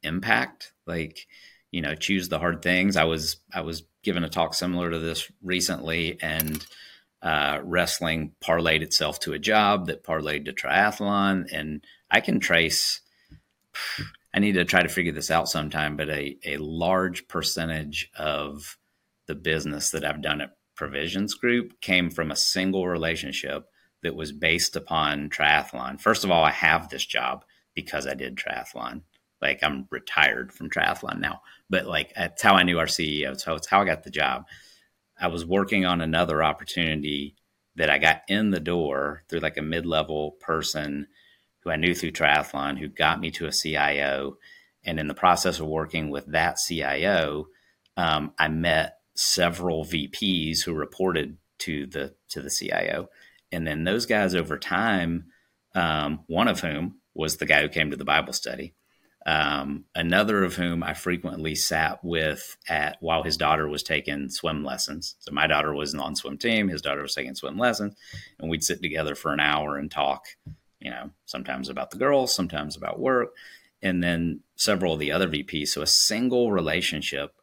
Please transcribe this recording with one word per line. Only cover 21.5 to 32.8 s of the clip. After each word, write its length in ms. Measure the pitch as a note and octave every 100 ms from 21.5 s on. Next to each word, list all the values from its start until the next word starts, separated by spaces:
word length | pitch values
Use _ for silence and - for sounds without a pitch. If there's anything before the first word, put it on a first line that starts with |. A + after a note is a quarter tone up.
| A#2+ - -
came 280 | - F#2 F2
from 220 | E2 D#2
a 60 | -
single 520 | - G2 F#2+ F#2+ F2+
relationship 800 | E2+ E2 E2 D2 C2+ C#2 D2 - _ _ _
that 120 | F2
was 180 | C#2 D#2
based 440 | D2 D#2+ E2 - E2+
upon 520 | D#2 E2 D2+ D2 D2
triathlon. 720 | - D2 D2+ C#2+ B1+ B1+ C#2+
First 240 | - A2+
of 60 | G2
all, 140 | E2+
I 80 | D#2
have 360 | - D#2+ E2 E2
this 160 | C2+
job 400 | - A#1 B1 B1+ - _ _
because 320 | - D2+ D2+ C2+
I 80 |
did 220 | C#2 C2 C2
triathlon. 640 | - B1 - B1 A#1+ C2 - _ _ _
Like, 220 | C2+ C#2+
I'm 240 | D2+ C#2 C2
retired 600 | C#2 - - C#2+ A#1 B1+
from 160 | - -
triathlon 520 | - D#2+ - - D#2+
now, 220 | - - - - -
but, 160 | F#2 -
like, 260 | D#2+ C#2+
that's 280 | - F2 -
how 120 | G#2+
I 100 | G2
knew 160 | F2+ E2+